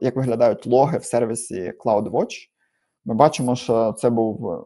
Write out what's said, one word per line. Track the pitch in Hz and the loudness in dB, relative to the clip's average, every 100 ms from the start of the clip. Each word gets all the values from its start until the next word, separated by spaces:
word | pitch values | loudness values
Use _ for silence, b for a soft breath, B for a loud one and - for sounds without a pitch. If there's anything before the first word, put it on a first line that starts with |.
як | 127 127 | -4 -2
виглядають | 127 113 120 101 120 | -2 2 2 2 2
логи | 123 143 165 | 4 4 0
в | |
сервісі | - 120 113 113 - 95 90 - | -2 -2 -2 -4 -8 -8 -8 -6
CloudWatch. | 123 104 107 117 226 - - _ _ _ _ _ | 0 0 0 -2 -2 -6 -18 _ _ _ _ _
Ми | - | -4
бачимо, | 110 151 - 123 120 | 2 4 4 -2 -2
що | - 113 113 | 0 0 0
це | 107 123 | 0 0
був, | 117 110 104 107 82 | 2 0 -2 -6 -8